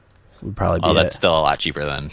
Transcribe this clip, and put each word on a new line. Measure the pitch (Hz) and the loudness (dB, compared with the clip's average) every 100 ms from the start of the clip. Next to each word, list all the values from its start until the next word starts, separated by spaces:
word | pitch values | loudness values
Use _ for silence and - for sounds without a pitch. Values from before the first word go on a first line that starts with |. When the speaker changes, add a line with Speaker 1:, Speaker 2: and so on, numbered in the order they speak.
| _ _ _ - | _ _ _ -14
Speaker 1:
Would | - | -10
probably | 101 92 87 | -4 -2 0
be | 80 | 2
Speaker 2:
Oh, | |
that's | 80 80 | 4 2
Speaker 1:
it. | - | 2
Speaker 2:
still | 92 80 | 2 2
a | |
lot | 76 71 | 2 0
cheaper | 82 73 73 | -2 -4 -4
than | 69 73 | -6 -8